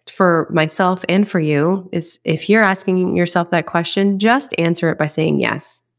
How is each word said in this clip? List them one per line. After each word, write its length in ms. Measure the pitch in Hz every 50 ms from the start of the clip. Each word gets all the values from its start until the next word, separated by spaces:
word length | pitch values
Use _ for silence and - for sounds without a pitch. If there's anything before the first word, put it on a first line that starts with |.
| _ -
for 400 | - - 190 180 165 165 - -
myself 520 | 170 165 156 156 - - 190 180 185 185 - -
and 180 | 180 196 208 -
for 120 | - 175
you 500 | 156 151 151 143 151 175 190 196 180 -
is, 280 | - 175 165 - - - -
if 260 | - 160 156 - -
you're 140 | 208 226 214
asking 520 | 190 190 190 - 196 185 185 180 185 175
yourself 340 | 175 175 175 - 180 170 -
that 160 | 175 165 156
question, 540 | - - 170 165 - - 196 196 202 196 190
just 340 | 202 226 240 277 269 - - -
answer 320 | 165 170 170 - 170 165
it 80 | - -
by 100 | 151 151
saying 320 | - 160 160 160 147 139
yes. 420 | 127 110 - - - - - - _ _ _